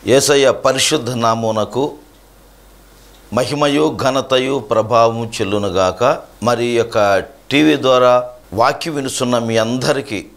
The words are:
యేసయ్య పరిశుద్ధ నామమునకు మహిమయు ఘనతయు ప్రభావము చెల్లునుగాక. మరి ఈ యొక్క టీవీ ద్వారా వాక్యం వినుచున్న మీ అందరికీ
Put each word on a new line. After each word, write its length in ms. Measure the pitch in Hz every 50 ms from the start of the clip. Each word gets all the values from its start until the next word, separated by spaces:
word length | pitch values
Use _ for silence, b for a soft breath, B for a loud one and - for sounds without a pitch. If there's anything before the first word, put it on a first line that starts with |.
| -
యేసయ్య 440 | 101 120 139 135 - 147 139 135 127
పరిశుద్ధ 600 | 117 - - 135 131 131 - - 147 123 120 113
నామమునకు 800 | 127 117 117 113 113 117 113 110 107 107 104 104 104 127 139 151 - - - - - - _ _ - - - - - - - - - - - - - - - - - - - -
మహిమయు 640 | 101 120 123 - 147 147 147 143 143 147 151 156 127 101
ఘనతయు 560 | 127 135 131 135 - - 131 131 127 131 139 139
ప్రభావము 640 | - - 117 - 131 107 123 113 117 117 113 117 117
చెల్లునుగాక. 1000 | 107 - - 110 95 101 104 101 98 87 95 92 92 87 - 120 135 160 165 - - - -
మరి 240 | 104 117 120 113 120
ఈ 100 | 120 120
యొక్క 420 | 117 110 110 - 113 104 101 98 95
టీవీ 580 | 87 - - - - - 131 143 156 156 151
ద్వారా 540 | 135 123 131 127 127 127 123 123 123 123 - - - - -
వాక్యం 420 | 87 101 117 135 151 - - 170 151
వినుచున్న 440 | 143 131 135 - - 135 123 123 120
మీ 180 | 113 113 113
అందరికీ 680 | 113 110 113 123 127 127 151 139 139 139 - 113 92 65 - -